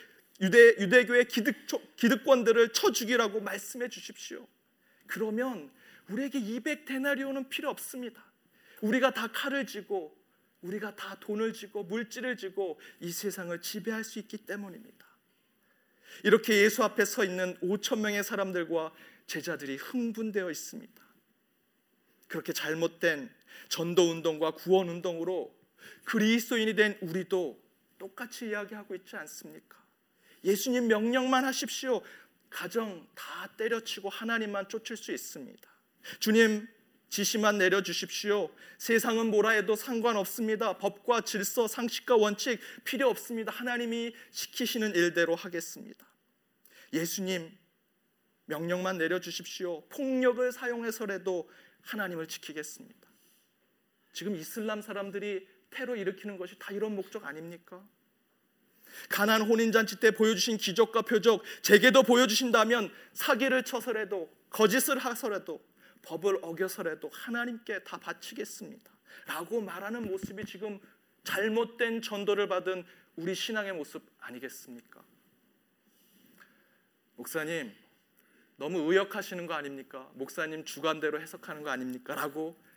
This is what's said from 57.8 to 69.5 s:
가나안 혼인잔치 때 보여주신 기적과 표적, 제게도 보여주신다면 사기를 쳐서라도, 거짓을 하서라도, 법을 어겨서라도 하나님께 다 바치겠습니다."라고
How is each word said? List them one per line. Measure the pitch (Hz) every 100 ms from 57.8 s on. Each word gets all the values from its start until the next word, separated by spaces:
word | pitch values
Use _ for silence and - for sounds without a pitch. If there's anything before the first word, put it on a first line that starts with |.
| 202 _ _ _ _ _ _ _ _ _ - - -
가나안 | - 208 220
혼인잔치 | 214 226 226 220 214 202
때 | 226
보여주신 | 220 220 214 - 220
기적과 | - 180 220 226
표적, | 214 226 220 208 - -
제게도 | - 208 254 247
보여주신다면 | 254 247 254 220 254 233 220 240 202 - -
사기를 | - - 262 262 254
쳐서라도, | 247 247 220 220 202 196 160 _ _
거짓을 | - 220 247 - 269
하서라도, | 254 240 247 196 - 156 - _ - _
법을 | - 208 196 185
어겨서라도 | 165 165 185 - 165 156 151
하나님께 | - - 233 240 233 - 196
다 | - 180
바치겠습니다."라고 | - 175 - 220 214 - 156 - - _ _ - - - 175